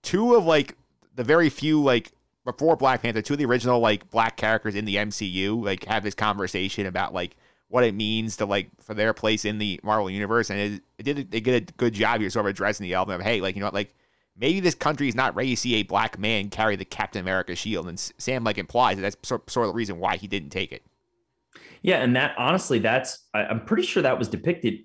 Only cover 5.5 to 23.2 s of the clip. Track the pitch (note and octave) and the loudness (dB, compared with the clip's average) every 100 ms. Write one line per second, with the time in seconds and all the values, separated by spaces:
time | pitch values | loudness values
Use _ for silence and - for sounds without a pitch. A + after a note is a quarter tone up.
5.5 | A2+ G2+ F#2+ - A2 G#2 - G#2+ G2+ F#2 | 0 -2 -4 -2 -2 -2 -2 0 0 -2
6.5 | F#2+ F#2 - G2 F#2+ F2+ F#2 F2+ _ _ | -2 -4 -4 -4 -4 -4 -4 -6 _ _
7.5 | _ _ B2 A#2+ G2+ G#2+ A2 A2 - G2+ | _ _ 2 2 2 -2 -2 -2 -4 0
8.5 | G2+ F#2+ _ - G#2+ A2 - A2 A2 G#2+ | -2 -2 _ -8 -2 0 2 0 2 0
9.5 | G#2+ G#2 F2 G2+ G#2+ F#2+ F#2+ G2+ A#2 G#2 | -2 -4 -2 0 0 0 -2 0 0 0
10.5 | G2+ G#2 G#2 - - A2 C#3+ A2 A2 A2+ | -2 -4 -6 -12 -8 -6 -6 -4 -2 0
11.5 | B2 G2 - A#2+ G#2 A2 A#2 G2 G#2+ G2+ | 0 0 -2 0 2 2 2 0 0 -2
12.5 | G2 G2+ G2+ F#2 F#2 G2 F2+ G2+ A2 F#2+ | 0 -2 -2 -2 -2 -2 -2 -2 0 -2
13.5 | F#2+ G2+ G2 G#2 _ _ _ _ - C3+ | -4 -4 -4 -6 _ _ _ _ -4 -2
14.5 | F#3+ F3+ - D3+ C#3+ C#3 A2+ C3 F#2 C3 | 0 0 0 -2 0 -2 0 0 0 -2
15.5 | A#2 B2+ A2 G2+ G2 A2 - G#2 A2 G2 | -2 0 -2 0 0 0 -2 -2 -2 -2
16.5 | - A2 F#2+ F#2+ - G2+ G#2 F#2 F#2 F2+ | -2 0 -2 -6 -6 -6 -4 -2 -2 -2
17.5 | E2+ A2 F#2+ F2 F2 - - - B2+ A2+ | -6 -4 -4 -6 -8 -12 -8 -6 -2 -2
18.5 | G#2 E2+ A#2+ A#2+ G2 G2 - - A#2+ - | -4 -2 2 2 2 -4 -6 -6 -6 -4
19.5 | B2 A2 G#2 G#2+ E2+ F#2+ F2+ G2 G2 D2 | -2 -2 -2 -6 -4 -2 -4 -4 -6 -6
20.5 | F#2 F2 - _ _ _ _ _ _ _ | -8 -8 -10 _ _ _ _ _ _ _
21.5 | - - - - D#3+ B2 B2+ C#3+ - B2 | -20 -20 -4 0 2 4 2 0 0 0
22.5 | F3+ - A#2+ A2 B2+ - - | 0 0 0 2 0 -2 -10